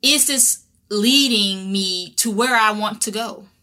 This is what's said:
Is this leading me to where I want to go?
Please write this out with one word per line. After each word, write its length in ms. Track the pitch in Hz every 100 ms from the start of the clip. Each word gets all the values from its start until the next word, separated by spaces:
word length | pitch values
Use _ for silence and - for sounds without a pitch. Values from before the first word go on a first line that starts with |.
Is 260 | 254 285 285
this 360 | 269 - - _ _ _
leading 800 | 208 220 277 277 226 196 190 190
me 380 | 196 190 180 175
to 200 | - 233
where 240 | 202 247 240
I 160 | 220
want 300 | 208 208 214
to 100 | -
go? 360 | 208 226 - 190 _